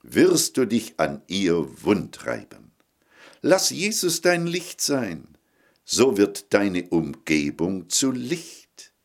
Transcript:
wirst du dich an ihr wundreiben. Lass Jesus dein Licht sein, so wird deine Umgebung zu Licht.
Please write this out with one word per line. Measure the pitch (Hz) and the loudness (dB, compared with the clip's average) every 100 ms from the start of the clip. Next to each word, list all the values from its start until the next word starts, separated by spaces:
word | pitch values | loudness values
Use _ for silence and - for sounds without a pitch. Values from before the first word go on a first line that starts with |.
wirst | - - 175 165 - - | 0 4 4 4 0 0
du | 117 | 0
dich | 113 - - | 0 -2 -2
an | 76 71 - | -2 -2 -6
ihr | 92 92 85 69 - | -2 0 0 -2 -4
wundreiben. | - 101 58 - 62 58 - 50 57 _ _ _ _ _ - _ | 0 0 -2 -10 -8 -8 -12 -20 -20 _ _ _ _ _ -20 _
Lass | 143 185 190 | 2 2 2
Jesus | 131 202 220 180 165 | -2 -4 -2 -2 0
dein | 175 175 170 | 2 2 -2
Licht | 175 170 - | -6 -8 -6
sein, | - 139 107 76 - _ _ _ _ _ | -2 -2 -4 -10 -14 _ _ _ _ _
so | - 95 131 101 | -6 2 4 4
wird | 101 - - | 2 0 0
deine | 101 101 90 - | 0 2 -2 0
Umgebung | 85 76 71 - 76 71 - 85 95 85 | -2 -2 -8 -2 0 0 -2 -4 -4 -4
zu | - 135 | 0 0
Licht. | 123 123 160 - - _ - - _ | -2 -6 -8 -8 -20 _ -20 -20 _